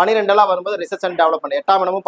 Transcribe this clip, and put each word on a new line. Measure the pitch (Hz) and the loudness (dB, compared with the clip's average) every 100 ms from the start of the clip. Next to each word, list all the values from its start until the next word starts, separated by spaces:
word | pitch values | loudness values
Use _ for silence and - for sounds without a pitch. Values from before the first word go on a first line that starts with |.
பன்னிரெண்டெல்லாம் | 185 220 202 202 202 | 0 2 2 4 4
வரும்போது | 180 180 202 | 2 -4 -8
ரிசர்ச் | 170 190 185 | -6 -6 -6
அண்ட் | 175 | 0
டெவலப்மெண்ட், | 160 160 143 139 | 0 0 -4 -4
எட்டாம் | - 190 | 0 0
இடமும் | 180 190 | 2 -2